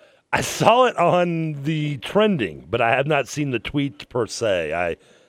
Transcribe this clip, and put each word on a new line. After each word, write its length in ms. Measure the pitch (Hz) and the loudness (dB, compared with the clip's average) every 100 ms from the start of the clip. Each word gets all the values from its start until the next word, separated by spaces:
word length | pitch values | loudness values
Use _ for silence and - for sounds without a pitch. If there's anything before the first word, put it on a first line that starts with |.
| - _ _ | -20 _ _
I 100 | - | -4
saw 440 | - - 151 233 254 | -2 2 4 6 4
it 100 | - | 2
on 680 | 170 180 175 165 160 147 | 2 2 2 -2 -4 -4
the 340 | 139 156 151 143 | -4 -2 -2 -4
trending, 720 | - 196 214 180 95 71 73 | -2 2 2 2 -2 -6 -6
but 100 | 113 | 0
I 120 | 117 | 2
have 160 | 127 139 | 2 2
not 200 | 147 131 | 0 -2
seen 220 | - 143 | -4 -4
the 100 | 120 | -4
tweet 480 | - 143 139 - - | -4 -4 -4 -6 -8
per 180 | 127 107 | -4 -4
se. 460 | - 113 92 78 | -2 0 0 0
I, 240 | 82 87 80 _ _ | -2 -2 -4 _ _